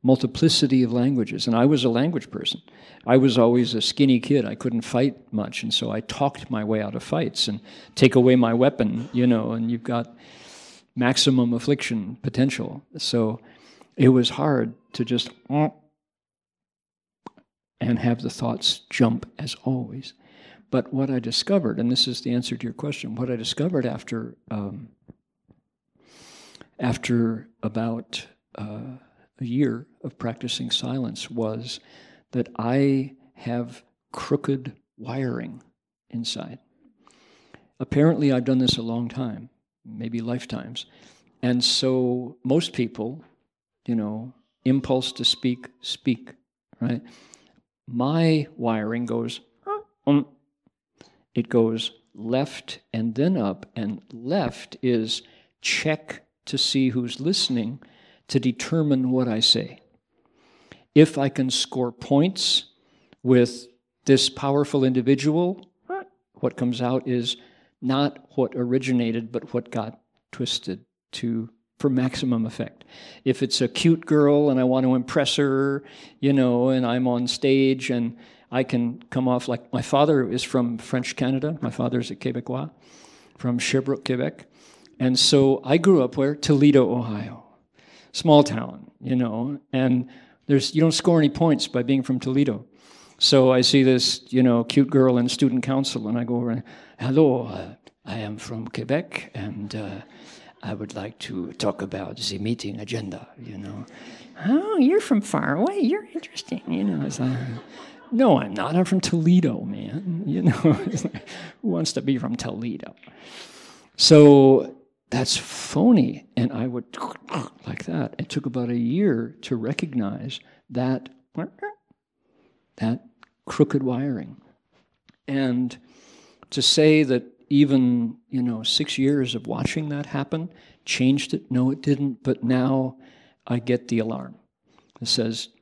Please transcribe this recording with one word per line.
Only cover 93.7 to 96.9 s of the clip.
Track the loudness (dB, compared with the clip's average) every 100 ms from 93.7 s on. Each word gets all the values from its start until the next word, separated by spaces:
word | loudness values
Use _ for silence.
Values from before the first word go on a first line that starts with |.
| 6
this, | 6 4 2 -4 -2
you | 4
know, | 4 4
cute | 2 2 4
girl | 6 6 4
in | 0
student | 2 2 2
council, | 0 -2 -2 -6 -4
and | -4
I |
go | -2 -2
over | -2
and, | -6 -8 -20 -20